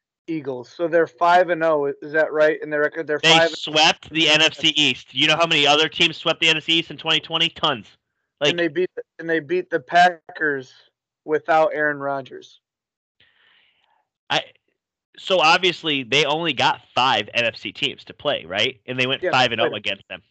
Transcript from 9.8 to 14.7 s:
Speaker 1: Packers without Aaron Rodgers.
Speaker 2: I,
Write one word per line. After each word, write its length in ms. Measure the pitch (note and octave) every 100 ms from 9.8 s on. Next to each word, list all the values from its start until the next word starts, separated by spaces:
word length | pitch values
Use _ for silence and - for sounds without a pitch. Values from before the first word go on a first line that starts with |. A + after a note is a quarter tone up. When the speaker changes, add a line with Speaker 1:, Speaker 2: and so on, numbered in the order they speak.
Speaker 1:
Packers 920 | - F3 F3+ E3 - - D#3 C#3 B2+ - _ _ _ _
without 460 | D3+ D3+ - D#3+ D#3
Aaron 240 | D3+ D3+ C#3+
Rodgers. 600 | C#3 C#3 B2+ - - _ _ _ _ _ _ _ _ _ _ _ _ _ _ _ _ _ _
Speaker 2:
I, 120 | D3+ - _ _